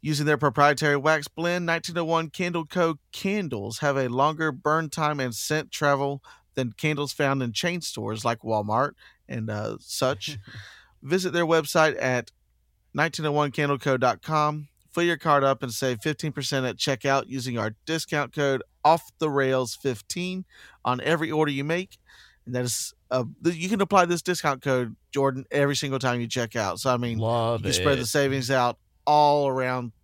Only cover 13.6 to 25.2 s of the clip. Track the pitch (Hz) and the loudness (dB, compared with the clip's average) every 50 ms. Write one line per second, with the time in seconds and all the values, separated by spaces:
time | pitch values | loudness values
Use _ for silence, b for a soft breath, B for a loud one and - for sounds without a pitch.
13.6 | 151 143 143 131 - 147 131 127 120 127 110 90 - - 160 151 151 151 151 151 | 0 0 0 0 0 0 0 2 2 2 0 0 -4 -2 0 0 2 0 0 -4
14.6 | 147 - _ _ _ _ - 170 175 175 170 147 - 165 147 143 135 135 135 123 | -10 -14 _ _ _ _ -4 -2 0 0 0 0 2 4 4 4 4 4 2 0
15.6 | - 123 113 - - 131 123 110 - 156 151 - - 156 131 - 135 - 147 135 | -2 -8 -6 -2 -2 -2 -2 -2 -2 -4 -4 -2 -6 -8 -6 -6 -6 -2 -2 -2
16.6 | 131 123 113 - - - 135 120 - 139 135 139 - - 127 135 120 131 120 117 | -2 -2 -4 -2 -2 -2 -2 -2 0 2 2 2 0 -2 -8 -8 -6 -4 -4 -2
17.6 | 104 110 110 _ _ - 160 160 - - - 151 143 - - 156 143 139 135 127 | -2 -4 -4 _ _ -4 -4 -4 -4 -2 -2 -4 -4 -4 -2 0 2 2 2 0
18.6 | - _ _ _ _ 147 165 165 - - _ _ 160 156 139 139 135 131 131 131 | -2 _ _ _ _ 4 4 4 2 -10 _ _ -2 0 2 2 2 2 2 0
19.6 | 127 117 - - - 139 123 110 - _ - 180 180 185 185 185 185 B B B | 0 -2 -6 -4 -4 -4 -4 -4 -8 _ -8 -6 -6 -6 -6 -8 -10 B B B
20.6 | B B B B _ 123 127 123 - 143 165 160 160 151 147 151 156 147 143 135 | B B B B _ -2 -2 0 0 0 0 0 0 -2 0 0 2 2 0 -2
21.6 | 139 147 165 175 190 - - _ b b b b b b b b b - 123 123 | -2 -2 -2 -2 -4 -6 -14 _ b b b b b b b b b -6 -4 -2
22.6 | 123 123 107 - - - - _ _ _ 123 127 123 120 147 _ - 165 175 160 | -2 -2 -2 -4 -6 -8 -12 _ _ _ -2 -2 -2 -2 -8 _ -4 -2 -2 -2
23.6 | 165 185 220 202 196 - 202 196 175 170 175 165 - - 180 - - 156 139 127 | -2 -2 0 0 2 4 6 6 6 6 2 -2 0 -2 -4 0 0 -2 -2 0
24.6 | - 143 131 127 123 113 - _ _ _ - 139 | 0 0 2 2 0 -2 -6 _ _ _ -2 0